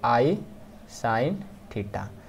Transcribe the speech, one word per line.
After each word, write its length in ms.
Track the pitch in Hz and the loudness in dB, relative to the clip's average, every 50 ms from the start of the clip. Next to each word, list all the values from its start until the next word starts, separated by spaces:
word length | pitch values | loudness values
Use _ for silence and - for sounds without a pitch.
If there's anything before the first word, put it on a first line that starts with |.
| - | 2
आई 340 | 120 120 120 127 147 185 214 - - - - - - - - - - - | 4 6 6 6 6 4 2 -2 -6 -14 -16 -16 -18 -18 -18 -18 -16 -8
sin 400 | - - 120 113 120 147 151 196 196 - - - - - - - | -4 0 0 2 2 2 0 0 -2 -6 -10 -14 -16 -14 -8 -6
theta। 320 | 113 101 98 101 98 98 101 - - - | -6 -6 -4 -6 -6 -8 -8 -10 -14 -18